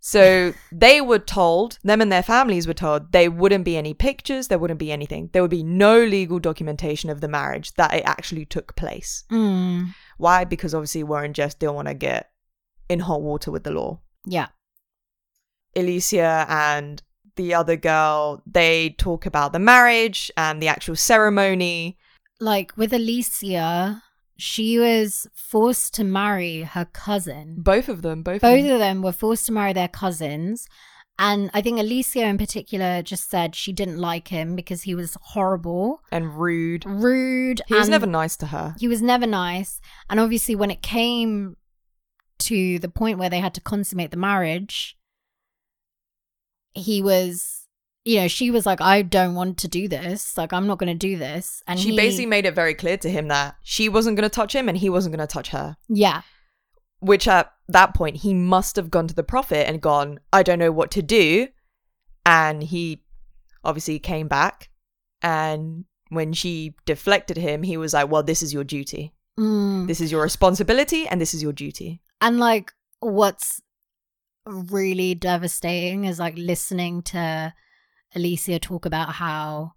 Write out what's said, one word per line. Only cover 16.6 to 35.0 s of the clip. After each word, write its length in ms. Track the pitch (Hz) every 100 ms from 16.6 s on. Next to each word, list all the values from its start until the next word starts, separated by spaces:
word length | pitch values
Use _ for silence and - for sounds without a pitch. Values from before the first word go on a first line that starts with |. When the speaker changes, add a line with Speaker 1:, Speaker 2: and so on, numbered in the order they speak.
| 151 147 147 147 _ _ _ -
Speaker 1:
the 180 | 175
other 200 | 170 165 165
girl, 680 | 165 156 156 151 151 143 -
they 440 | 175 165 165 160
talk 360 | - 185 165 -
about 260 | 147 143
the 60 | 160
marriage 720 | 208 247 240 233 226 190 - -
and 260 | 160 151
the 60 | 156
actual 260 | - -
ceremony. 1040 | 165 - 226 214 202 196 185 180 170 165 180 _ _ _ _
Speaker 2:
Like, 380 | 220 208 190 -
with 160 | 220
Alicia, 1120 | 247 226 240 233 - 196 180 165 175 185 208 _ _ _ _
she 420 | - - 220 233
was 480 | 233 226 214 - -
forced 600 | - - 220 233 247 -
to 100 | -
marry 580 | 202 190 208 202 175 160
her 220 | 160 175
cousin. 720 | 170 - - 208 175 139 156 165
Speaker 1:
Both 300 | 175 196 262
of 140 | 196
them, 200 | 165 160
both 140 | 160 190
of 40 |
Speaker 2:
Both 200 | 233 254
Speaker 1:
them. 80 | 285
Speaker 2:
of 40 | 254
them 240 | 202 190
were 80 | 185
forced 340 | 175 220 226 -
to 60 |
marry 200 | 220 202
their 160 | 190 175
cousins. 800 | - 196 165 156 147 170 226 - _ - _ _ -
And 320 | 202 208 196
I 60 | 208
think 180 | 208 233
Alicia 420 | 208 247 262 262
in 160 | 226 196
particular 640 | 208 220 202 202 185 180
just 260 | 175 185 -
said 240 | 185 170 170
she 160 | -
didn't 260 | 185 196 165
like 300 | 175 170 170
him 260 | 175 160
because 280 | 180 175 175
he 120 | 190
was 220 | 175